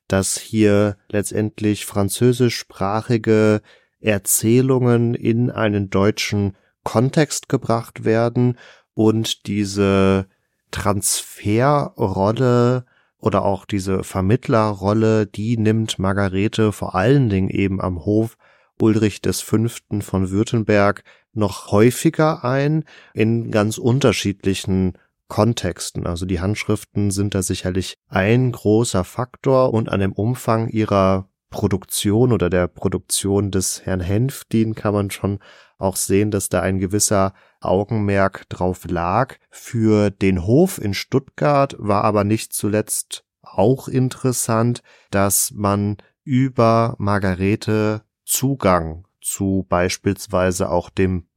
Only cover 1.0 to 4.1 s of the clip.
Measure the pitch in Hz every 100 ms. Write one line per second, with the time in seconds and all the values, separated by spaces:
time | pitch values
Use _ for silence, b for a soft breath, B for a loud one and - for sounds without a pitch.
1 | _ 104 98 101 107 - 107 104 - 104
2 | 98 - 123 123 120 - - - 98 110
3 | - 113 113 107 107 107 b b b b
4 | 110